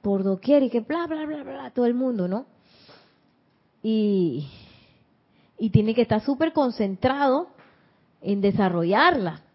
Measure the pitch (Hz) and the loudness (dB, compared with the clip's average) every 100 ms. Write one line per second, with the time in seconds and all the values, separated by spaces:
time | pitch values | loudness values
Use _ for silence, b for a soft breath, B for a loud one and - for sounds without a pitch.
0 | 208 196 196 190 247 285 262 240 226 330 | 0 0 0 -2 4 4 4 -2 -2 -6
1 | 339 311 302 302 269 269 269 - 240 240 | -4 -6 -8 -10 -10 -14 -8 0 0 2
2 | 262 233 180 196 277 _ b b b b | -2 -2 -2 -4 -8 _ b b b b
3 | b b b _ _ _ _ _ 220 220 | b b b _ _ _ _ _ -2 0
4 | 208 196 170 127 139 B B B B B | 2 2 2 -2 -8 B B B B B
5 | B _ _ _ _ - 226 214 214 226 | B _ _ _ _ -6 2 2 2 0
6 | 226 220 240 269 320 320 262 226 202 190 | 0 -2 -2 -2 -2 0 -2 -2 -6 -2
7 | 254 277 285 262 349 - b b b b | -2 0 0 0 -2 -14 b b b b
8 | b _ - 202 196 196 190 170 170 202 | b _ -6 0 0 2 0 2 0 4
9 | 330 320 185 156 _ | 4 2 -2 -6 _